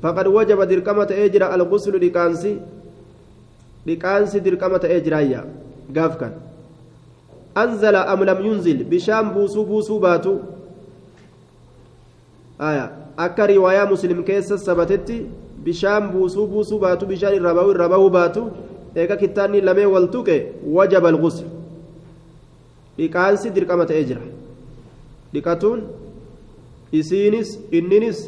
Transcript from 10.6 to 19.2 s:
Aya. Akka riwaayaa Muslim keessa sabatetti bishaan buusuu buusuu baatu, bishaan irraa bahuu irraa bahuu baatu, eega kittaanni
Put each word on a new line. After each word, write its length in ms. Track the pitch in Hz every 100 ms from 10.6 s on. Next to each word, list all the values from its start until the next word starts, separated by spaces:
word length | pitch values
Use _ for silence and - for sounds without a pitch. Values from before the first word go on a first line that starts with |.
| - - - - - - - - _ _ - - - - - _ _ - - -
Aya. 460 | 151 147 123 - - -
Akka 280 | 175 175 208
riwaayaa 420 | 196 185 190 202
Muslim 360 | 196 180 175
keessa 340 | 175 196 185 202
sabatetti 680 | - 170 170 196 - 233 - - - -
bishaan 480 | - 170 196 208 202
buusuu 340 | 185 185 190 208
buusuu 320 | 202 208 208
baatu, 280 | 190 180 196
bishaan 260 | 190 202
irraa 200 | 196 175
bahuu 180 | 170 190
irraa 160 | 190 175
bahuu 220 | 185 190
baatu, 420 | 180 175 175 233 - - - -
eega 220 | - 175
kittaanni 440 | 202